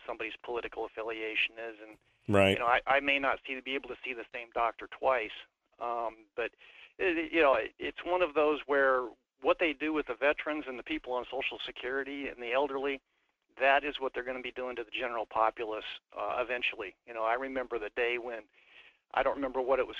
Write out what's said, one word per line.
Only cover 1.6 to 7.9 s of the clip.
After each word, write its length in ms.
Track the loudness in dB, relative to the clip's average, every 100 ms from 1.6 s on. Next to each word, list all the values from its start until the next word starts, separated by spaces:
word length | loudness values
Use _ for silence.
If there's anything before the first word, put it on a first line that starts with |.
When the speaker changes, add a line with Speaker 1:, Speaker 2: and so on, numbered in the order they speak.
| -12 -12
Speaker 1:
and 180 | -16 -20 _ _ 2
Speaker 2:
Right. 260 | 6 6
Speaker 1:
you 60 | 6
know, 80 | 4
I, 120 | 2 4
I 120 | 2
may 180 | 4 2
not 200 | 2 -2 -4
see, 140 | -10
be 160 | -6 -6
able 140 | -6
to 80 | -10
see 100 | -10
the 120 | -10 -10
same 140 | -12 -8
doctor 340 | 0 0 -2 -10
twice, 440 | -2 2 2 0 -8 -18 _ _ -8
um, 460 | -4 -4 -4 -8 -12 -6
but, 160 | -6 -6 -20 -20 -16 -2
it, 200 | 0 0
it, 140 | 0
you 100 | 4
know, 140 | 6 6
it, 180 | 2 -6
it's 240 | -8